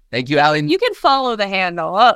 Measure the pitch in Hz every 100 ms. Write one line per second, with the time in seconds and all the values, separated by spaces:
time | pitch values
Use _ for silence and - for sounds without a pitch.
0 | _ 117 131 143 147 151 147 381 480 392
1 | 320 269 254 220 196 190 185 170 160 185
2 | 240